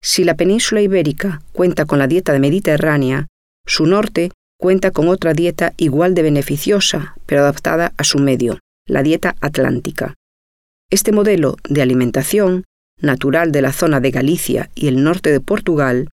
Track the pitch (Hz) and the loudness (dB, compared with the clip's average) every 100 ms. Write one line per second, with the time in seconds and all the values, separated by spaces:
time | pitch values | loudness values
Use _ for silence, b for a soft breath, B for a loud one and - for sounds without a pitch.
0 | - - 175 160 175 214 - 220 208 190 | -2 0 2 2 2 2 0 0 2 2
1 | 151 143 180 156 - - 180 165 156 147 | 0 -2 -4 -6 -12 0 0 0 0 0
2 | 135 170 180 143 139 175 202 151 156 147 | 2 0 2 2 2 0 0 0 2 0
3 | 131 135 147 _ _ _ - - 156 196 | 0 -2 -6 _ _ _ -6 0 2 2
4 | 214 - 175 - _ _ 180 190 185 185 | 0 -2 -4 -6 _ _ 0 2 2 0
5 | 160 185 165 151 175 165 170 - 165 135 | 0 2 0 0 0 0 -4 0 0 2
6 | 180 180 156 143 139 143 - 208 - - | 2 2 2 2 0 -4 0 0 0 -2
7 | - - - 143 143 147 - 165 170 - | -8 -12 -2 2 2 0 -2 -2 -2 -2
8 | 151 - 139 127 120 107 _ _ - 131 | -2 0 2 2 0 -4 _ _ -4 0
9 | 139 160 - - 147 151 131 123 - - | 2 0 -2 -4 -6 -2 -2 -2 -6 -8
10 | - - _ _ _ _ _ _ _ 202 | -8 -10 _ _ _ _ _ _ _ -2
11 | - 214 208 190 143 - - 143 131 127 | 2 2 2 2 0 -2 -4 0 2 2
12 | 123 135 143 202 196 180 185 _ _ _ | 0 0 0 0 2 0 -6 _ _ _
13 | 147 131 139 147 170 143 135 - 170 143 | -2 0 0 0 0 0 0 0 0 2
14 | 131 127 135 170 - 117 - - 147 127 | 0 0 0 -2 -2 -4 -4 -4 -2 2
15 | 147 180 156 143 131 214 202 156 135 123 | 0 0 0 0 0 -4 0 0 0 -2
16 | 135 | -4